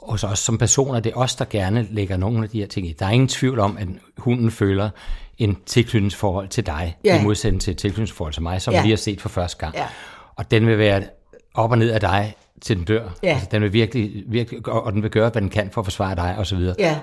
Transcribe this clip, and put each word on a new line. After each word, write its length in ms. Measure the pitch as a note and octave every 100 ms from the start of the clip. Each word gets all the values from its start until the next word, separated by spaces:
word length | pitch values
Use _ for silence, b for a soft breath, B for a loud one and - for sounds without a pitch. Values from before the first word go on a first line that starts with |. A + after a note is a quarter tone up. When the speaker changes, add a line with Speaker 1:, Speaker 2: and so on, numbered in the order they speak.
Speaker 1:
hos 200 | - G#2+
os 160 | G2+ G2+
som 180 | - A2+
personer. 420 | A2 - C3+ A#2+
Det 120 | A2+
er 60 | A#2+
os, 180 | B2+ -
der 100 | B2+
gerne 420 | G#2 F#2 A2+ G#2
lægger 260 | G#2+ F#2+ F#2
nogle 260 | G2 A#2
af 60 | G#2+
de 100 | A2
her 80 | F#2+
ting 200 | - F2
i. 60 | D2+
Der 60 | G2
er 40 |
ingen 180 | A#2+ C3
tvivl 320 | - C3 B2+
om, 180 | G2+ G2+
at 100 | F2+ F#2 _ -
hunden 340 | B2 B2 A2+
føler 380 | - G2 G2 G#2 B B B B -
en 200 | G#2+ F#2+ -
tilknytningsforhold 840 | B2 A2+ A2+ G2+ - G#2 F#2 G2
til 180 | - -
dig, 320 | E2 F2 -
Speaker 2:
Ja. 180 | G3+ G#2+
Speaker 1:
i 20 |
modsætning 380 | G#2 G#2 A2 F#2
til 100 | -
et 60 | D#2+
tilknytningsforhold 560 | G2+ G2 G#2+ - D#2+
til 100 | D2+
mig, 180 | E2 F#2
som 120 | A#2+
Speaker 2:
Ja. 100 | C3+
Speaker 1:
vi 60 | G#2+
har 80 | G#2+
set 240 | - G2
for 80 | -
første 280 | - F2 -
gang. 180 | D#2+ D#2
Speaker 2:
Ja. 100 | C#2 B B B B -
Speaker 1:
Og 160 | -
den 160 | A2 A2+
vil 100 | G#2+
være 260 | G#2+ G2 F#2+ - _ - _
op 180 | - A2+
og 60 | A#2+
ned 120 | A#2
af 100 | A2
dig, 360 | G2 G2 G#2+ - _ _
til 160 | - G2
den 80 | E2+
dør. 240 | A2 G#2 -
Speaker 2:
Ja. 40 | F#3
Speaker 1:
Altså, 180 | C#3 F2+
den 100 | A2
vil 120 | G#2
virkelig, 500 | A2 A2 B2 G#2 G2+ F2+
virkelig, 400 | A2+ A#2 - G#2
og, 160 | A2+
og 100 | -
den 100 | G#2
vil 80 | G#2+
gøre, 180 | A2 A#2
hvad 120 | A#2
den 80 | G2
kan 200 | G#2+ F#2+
for 100 | -
at 40 | G2
forsvare 300 | - F#2+ F2+
dig, 200 | F2 G#2
og 100 | G2
så 80 | F#2
videre. 200 | F2+ F2+
Speaker 2:
Ja. 200 | F3 D3+